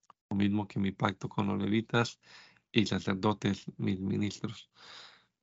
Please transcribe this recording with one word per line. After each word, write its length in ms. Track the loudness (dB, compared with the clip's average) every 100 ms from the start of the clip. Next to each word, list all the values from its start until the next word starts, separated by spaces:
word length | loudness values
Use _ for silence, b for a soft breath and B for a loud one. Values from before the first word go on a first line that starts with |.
| _ -18 -4
lo 60 | 2
mismo 300 | 2 2 -2
que 120 | -2
mi 120 | -2
pacto 380 | 0 -2 -2 -6
con 180 | -2 0
los 120 | 0
levitas 580 | 2 0 2 2 0 -2 B B B B _
y 140 | 2 2
sacerdotes, 800 | 0 -2 0 2 2 0 -2 -6 -4
mis 220 | -2 -2
ministros. 680 | -2 -2 -2 -4 -8 -10 -16 B B B B B B _